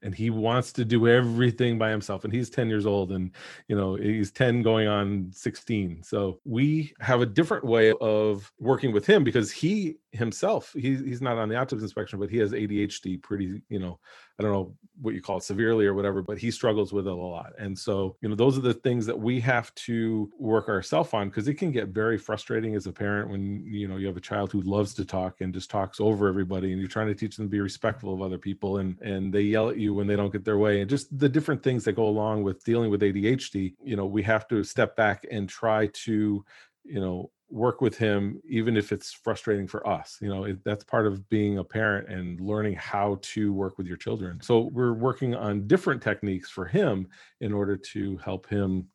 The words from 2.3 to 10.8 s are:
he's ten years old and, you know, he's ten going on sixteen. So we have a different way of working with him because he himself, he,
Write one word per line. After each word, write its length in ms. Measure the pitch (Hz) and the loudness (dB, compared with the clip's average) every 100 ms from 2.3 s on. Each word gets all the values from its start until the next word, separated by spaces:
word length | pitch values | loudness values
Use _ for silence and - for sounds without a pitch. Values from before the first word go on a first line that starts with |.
he's 160 | 120 120 | -4 -2
ten 180 | - 113 | -2 0
years 200 | 107 104 | 2 2
old 240 | 101 92 | 0 0
and, 180 | 95 92 - - - - | -2 -4 -8 -20 -14 -2
you 80 | 104 | 0
know, 180 | 95 | 0
he's 380 | 95 104 110 101 | 0 0 0 -2
ten 320 | - 127 120 | 2 2 4
going 240 | 113 110 107 | 4 4 4
on 420 | 104 98 101 92 | 2 0 -2 -4
sixteen. 680 | 92 117 - - 110 92 80 | -6 -8 -8 -4 -2 -2 -6
So 380 | - 107 98 90 - | -6 -2 -2 -4 -4
we 480 | 117 143 156 147 - | 0 2 2 -2 -4
have 220 | - 123 | 2 4
a 60 | 123 | 4
different 360 | 101 - 214 | 2 2 0
way 300 | 117 117 110 107 | 2 6 6 6
of 500 | 110 107 107 101 101 - | 2 2 2 0 -6 -6
working 320 | 113 131 135 | 0 2 2
with 140 | 104 - | 2 6
him 180 | 202 | 6
because 280 | 131 120 107 | 6 4 0
he 460 | - 160 214 175 - _ | 0 0 0 -2 -6 _
himself, 600 | 135 117 - 190 190 - | -4 -4 -2 0 0 -4
he, 220 | 151 | -6